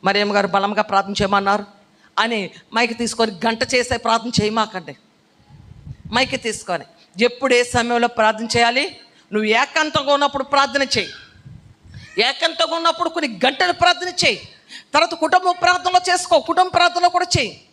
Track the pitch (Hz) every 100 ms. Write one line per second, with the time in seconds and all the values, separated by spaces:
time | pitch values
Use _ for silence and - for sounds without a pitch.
0 | 185 202 208 208 196 196 196 208 - 196
1 | 196 202 202 196 196 208 202 - _ _
2 | _ - 220 233 180 - _ 226 233 226
3 | 233 - 226 180 226 226 254 254 240 233
4 | - 226 233 - 214 226 214 185 151 139
5 | _ _ _ _ _ - - - - -
6 | - 226 254 254 233 208 - 175 - _
7 | _ 180 240 247 269 240 240 247 233 240
8 | 233 233 220 220 226 233 233 247 330 -
9 | - _ _ 208 214 220 277 320 311 311
10 | 277 285 285 277 262 277 277 262 269 262
11 | 170 - - _ - - - _ - -
12 | - - 233 269 330 330 330 330 330 330
13 | 339 330 294 202 254 277 359 349 349 349
14 | 359 349 320 190 - - _ - - 294
15 | 339 339 311 370 370 359 359 359 359 359
16 | 359 359 - 320 - 339 370 349 349 349
17 | 349 359 349 - 226 147 _